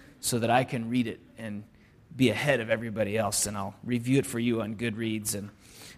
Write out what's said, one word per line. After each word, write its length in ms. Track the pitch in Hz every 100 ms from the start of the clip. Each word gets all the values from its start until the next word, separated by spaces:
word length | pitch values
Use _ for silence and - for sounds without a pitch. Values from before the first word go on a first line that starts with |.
| - -
so 180 | - 123
that 120 | 110
I 120 | 120
can 260 | 127 123 113
read 160 | 127 113
it 120 | - - -
and 260 | 113 104 110 - - - - 123
be 140 | 127
ahead 300 | 104 143 131
of 100 | 110
everybody 480 | 113 117 104 104 107
else, 280 | 101 - 101
and 100 | 104
I'll 180 | 98 -
review 360 | - 120 120 135
it 80 | 131
for 120 | 117
you 220 | 120 113
on 160 | 107 104
Goodreads," 580 | 117 104 113 107 107
and, 160 | 104 104 - - - -